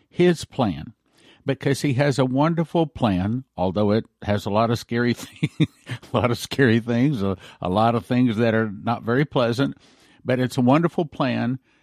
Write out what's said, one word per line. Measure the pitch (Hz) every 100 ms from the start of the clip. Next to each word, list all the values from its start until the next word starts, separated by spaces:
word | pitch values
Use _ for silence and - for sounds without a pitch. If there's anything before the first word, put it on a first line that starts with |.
| _
his | - 180 170
plan, | - - 113 73 80 - _ _ - _ -
because | 131 147 139
he | 151
has | 127 143 135
a | 131
wonderful | 131 151 165 165 175 160
plan, | - 120 90 98 120 - -
although | 92 92 104
it | 107 107 _
has | - 104 101
a |
lot | 101 113
of | 117
scary | - 117 120
<laughs> |
things, | 117 - - - - - _ -
a | 120 - 117
lot | 120
of | 117
scary | - - 131 113
things, | 117 120 135 131
a, | 98 95 - -
a | 87
lot | 95 113 117
of | -
things | 123 127 107
that | 117
are | 110 110
not | 98 107 117
very | 104 123
pleasant, | 151 143 117 120 139 - _ _ _ _ -
but | 123
it's | 127 -
a |
wonderful | 123 147 170 -
plan | 165 - 135 117 117 127 _ _